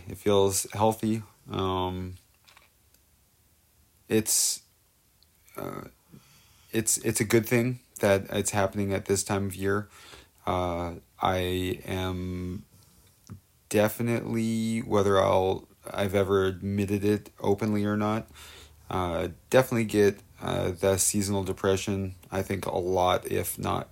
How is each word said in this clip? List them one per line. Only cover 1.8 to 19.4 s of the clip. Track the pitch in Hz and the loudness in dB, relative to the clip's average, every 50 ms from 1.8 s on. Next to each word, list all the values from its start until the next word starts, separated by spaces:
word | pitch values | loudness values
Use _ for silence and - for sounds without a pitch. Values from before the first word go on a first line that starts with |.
| 92 92 92 92 92 92 92 - _ _ _ _ _ - - - - _ _ _ _ _ _ _ _ _ _ _ _ _ _ _ _ _ _ _ _ _ _ _ _ _ _ _ _ - | -2 -2 -4 -6 -6 -8 -10 -14 _ _ _ _ _ -20 -20 -20 -20 _ _ _ _ _ _ _ _ _ _ _ _ _ _ _ _ _ _ _ _ _ _ _ _ _ _ _ _ 0
it's, | 107 110 107 - - - - - - - - _ _ _ _ _ _ _ _ _ _ _ _ _ _ _ _ _ - | 0 0 2 2 0 2 2 0 -2 -4 -8 _ _ _ _ _ _ _ _ _ _ _ _ _ _ _ _ _ -12
uh, | - 50 50 50 50 - - - _ _ _ - - - _ - _ _ _ _ _ _ - | -10 -10 -10 -10 -10 -12 -14 -18 _ _ _ -20 -20 -20 _ -20 _ _ _ _ _ _ -6
it's, | - 110 - - - - | -4 -2 0 0 0 0
it's | - 113 110 - | 0 -2 0 0
a | 110 | 2
good | 104 117 113 110 | 4 4 4 4
thing | - 127 120 120 127 123 123 - _ - - | 4 2 2 2 0 -2 -6 -10 _ -6 0
that | - 104 98 95 98 - | 2 4 4 2 2 -2
it's | - 104 98 - | -4 -4 -2 -2
happening | - 104 98 98 - 104 101 98 | 0 0 0 0 0 -2 -2 -2
at | 95 95 - | -2 -2 -2
this | - 101 98 - | 0 0 0 0
time | - 104 98 101 | -2 -2 -2 -2
of | 98 92 | -4 -6
year. | 92 95 98 101 104 101 - - - - - - - - _ _ _ - | -4 -2 -2 -2 -2 -4 -6 -14 -20 -20 -20 -20 -20 -20 _ _ _ -6
Uh, | 87 90 90 90 87 87 85 87 85 85 82 - _ _ - | -2 -2 0 0 -2 -2 -4 -4 -6 -8 -10 -16 _ _ -2
I | 92 92 92 92 90 90 90 92 92 92 92 - - | 0 0 2 2 0 0 -2 -2 -2 -2 -4 -6 -6
am | - 95 92 92 92 92 90 90 92 90 90 90 90 90 104 - _ _ - - _ _ _ _ _ _ _ _ - 101 95 _ _ _ _ _ - | -6 -6 -4 -4 -4 -4 -4 -4 -6 -6 -6 -6 -6 -8 -10 -12 _ _ -20 -20 _ _ _ _ _ _ _ _ -20 -20 -20 _ _ _ _ _ -2
definitely, | - 104 104 107 - - 117 117 117 113 - 117 113 113 113 113 113 113 113 113 113 113 | 2 2 2 2 0 -2 -2 0 0 -2 -2 -2 -2 -2 -2 0 -2 -2 -2 -2 -2 -4
whether | - - 104 104 98 101 98 95 | -2 0 2 2 4 4 6 6
I'll, | 95 98 95 95 92 95 95 92 - - - _ - - | 6 6 4 4 4 2 0 -2 -6 -12 -20 _ -14 -8
I've | - 95 101 98 95 | -4 -2 -2 0 2
ever | 101 98 90 101 98 95 | 2 2 4 4 4 4
admitted | 95 95 87 98 98 98 101 101 95 104 104 98 | 2 0 -4 -4 -2 -2 0 0 0 0 0 2
it | 104 104 101 - - - - | 2 0 0 -2 -8 -12 -4
openly | - 101 101 - 113 107 107 104 101 | 0 0 0 2 0 0 0 0 0
or | 104 104 | 0 0
not, | 107 107 107 110 113 117 - - - - - - - - - - - - - | 0 0 0 -2 -2 -6 -8 -14 -20 -20 -20 -20 -20 -20 -20 -20 -18 -10 -6
uh, | - 92 90 87 85 82 87 87 87 - | -4 -2 -2 -2 -2 -2 -4 -4 -6 -10